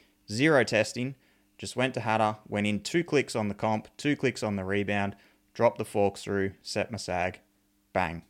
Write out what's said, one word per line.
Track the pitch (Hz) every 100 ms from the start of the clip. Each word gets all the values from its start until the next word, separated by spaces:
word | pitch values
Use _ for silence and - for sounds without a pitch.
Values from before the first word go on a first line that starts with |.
| _ _ -
zero | 107 151 147
testing, | 113 110 107 - 127 135 _ _ _ -
just | 98 -
went | 131
to | 123
Hattah, | 113 110 107 107 -
went | 104 101
in | 104
two | - 170
clicks | 170 147 123 123
on | 104
the |
comp, | 98 110 110 - -
two | 151 143
clicks | 131 -
on | 107 101
the |
rebound, | 92 101 101 104 101 - _ _ _
dropped | - 117 -
the |
forks | 110 110 101 -
through, | - 101 95 92
set | - 107 -
my | 107
sag, | - 90 92 - _ _ _ _ _
bang, | 95 87 85